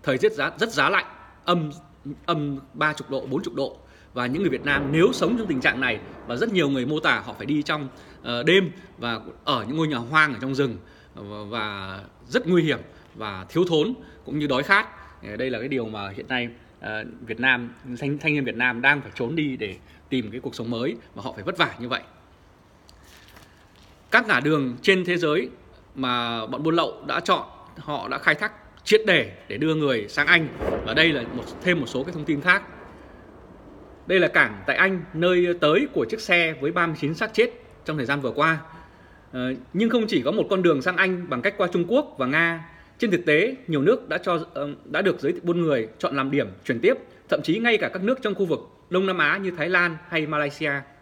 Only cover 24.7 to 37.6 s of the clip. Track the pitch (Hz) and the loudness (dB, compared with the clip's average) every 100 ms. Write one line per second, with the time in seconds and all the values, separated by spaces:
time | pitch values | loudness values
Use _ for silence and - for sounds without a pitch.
24.7 | 123 - 190 175 175 165 156 240 - - | 0 2 2 2 0 2 0 -2 -10 -20
25.7 | - - - 127 123 120 117 110 123 156 | -20 -20 -6 -2 0 -2 -4 -6 -2 2
26.7 | 165 151 - 143 139 - 170 - - - | 2 0 -4 -4 -4 2 0 0 -16 -20
27.7 | - 151 143 101 131 - 151 214 - - | -18 -8 -6 -4 -2 0 0 -2 -8 -20
28.7 | - - 214 214 165 101 95 - 101 151 | -16 4 4 6 4 2 -6 -10 -4 0
29.7 | 156 147 120 113 - 151 175 147 - - | 2 2 0 -2 -2 4 4 4 -4 -4
30.7 | - - 123 165 143 117 120 110 - 180 | -2 -2 4 4 2 -4 -8 -10 -4 0
31.7 | 175 123 127 - 170 147 143 170 196 - | 0 0 -4 -6 -6 -2 -2 2 2 0
32.7 | - - - - - - - - - - | -18 -20 -20 -20 -20 -20 -20 -20 -20 -20
33.7 | - - - - 185 165 175 131 101 95 | -20 -20 -20 2 4 4 4 2 0 -2
34.7 | 135 185 190 156 156 175 180 175 175 151 | 2 2 2 -6 0 2 4 4 4 4
35.7 | 170 196 - - 220 - 175 165 147 139 | 4 2 -2 -2 -4 2 2 4 0 -2
36.7 | 175 170 156 143 165 220 - 233 - | 0 0 0 -4 -2 -2 2 0 0